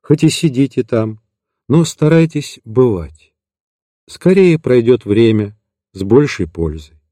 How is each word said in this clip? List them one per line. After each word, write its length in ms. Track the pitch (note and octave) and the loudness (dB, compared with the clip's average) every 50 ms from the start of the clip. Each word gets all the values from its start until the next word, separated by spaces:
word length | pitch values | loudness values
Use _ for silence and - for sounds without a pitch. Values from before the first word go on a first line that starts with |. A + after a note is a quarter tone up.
Хоть 220 | _ - D3+ D3 - | _ -2 -2 0 2
и 60 | D#3 | -2
сидите 540 | - - - D#3 B2+ A#2+ C#3 C3 - C3 A#2+ | -2 0 -4 -4 0 -2 -2 -2 -2 -6 -6
там, 400 | _ B2 A2+ G#2+ A2 A2 A2 _ _ _ _ _ _ _ _ _ | _ -4 -4 -4 -4 -8 _ _ _ _ _ _ _ _ _ _
но 160 | - B2+ E3 E3 | -2 0 0 0
старайтесь 720 | - - _ D#3 D3+ E3 E3 E3 D#3+ - D3+ C#3 - - - _ | -2 -4 _ 0 2 2 2 2 0 -2 -8 -10 -10 -18 -20 _
бывать. 680 | A2+ G#2+ B2+ C3 B2 G#2 F2 D#2 C#2+ D2+ _ _ _ _ _ _ _ _ _ _ _ _ _ _ _ _ _ _ | -4 0 0 2 2 0 -4 -8 -12 -18 _ _ _ _ _ _ _ _ _ _ _ _ _ _ _ _ _ _
Скорее 520 | _ - - - F3+ F#3+ G3 F#3+ F3+ E3 D#3 | _ -20 -4 -2 0 2 4 4 2 2 0
пройдёт 460 | _ B2+ B2 B2 A#2 A#2 B2 A2+ - | _ 0 0 2 4 2 0 0 0
время 540 | G2+ G2+ A2 A#2 A2+ A2 G#2+ G#2 G2+ G#2+ _ _ _ _ _ _ _ _ | -2 2 2 2 2 2 0 -4 -6 -10 _ _ _ _ _ _ _ _
с 100 | F#2+ F#2+ | -10 -2
большей 440 | G2 A2 C#3 D3 C#3 - - F2+ | 2 2 2 2 0 -4 -8 -8
пользой. 540 | D#2+ _ E2+ E2 D#2+ D2+ D#2+ D#2 _ _ _ _ _ | -8 _ -8 -6 -6 -8 -10 -18 _ _ _ _ _